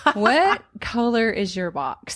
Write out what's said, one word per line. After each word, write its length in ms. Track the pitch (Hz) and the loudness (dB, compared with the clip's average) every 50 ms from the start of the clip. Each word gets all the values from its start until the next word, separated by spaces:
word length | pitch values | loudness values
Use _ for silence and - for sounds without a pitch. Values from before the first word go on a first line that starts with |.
| - | 0
but 120 | 294 - | 0 0
what 460 | 202 208 226 254 311 359 392 403 - - _ _ - | 2 2 4 4 4 4 4 2 0 -4 _ _ -12
color 500 | - - - 240 233 240 233 233 226 226 | -12 -6 -2 0 0 2 2 2 0 0
is 260 | - - 202 185 180 | 0 -2 -4 -4 -4
your 140 | 190 180 175 | -6 -6 -6
box? 440 | 165 143 139 131 - _ - - - | -4 -4 -6 -6 -6 _ -10 -10 -8